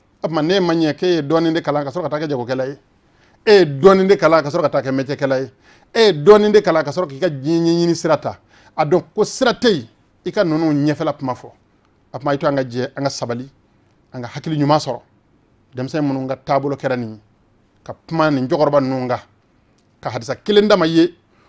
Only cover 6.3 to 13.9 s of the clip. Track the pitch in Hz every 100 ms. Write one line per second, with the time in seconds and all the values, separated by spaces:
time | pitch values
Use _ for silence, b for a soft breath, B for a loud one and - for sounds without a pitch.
6.3 | 214 208 208 185 160 151 160 180 135 180
7.3 | 143 135 165 165 170 170 165 170 151 123
8.3 | 98 _ b b - 156 175 - - 202
9.3 | - 254 220 240 175 110 _ _ _ -
10.3 | 190 180 156 165 147 147 143 156 143 131
11.3 | 123 123 - _ _ _ _ _ 135 143
12.3 | 143 156 139 131 120 123 - 139 - 120
13.3 | 120 131 _ _ _ _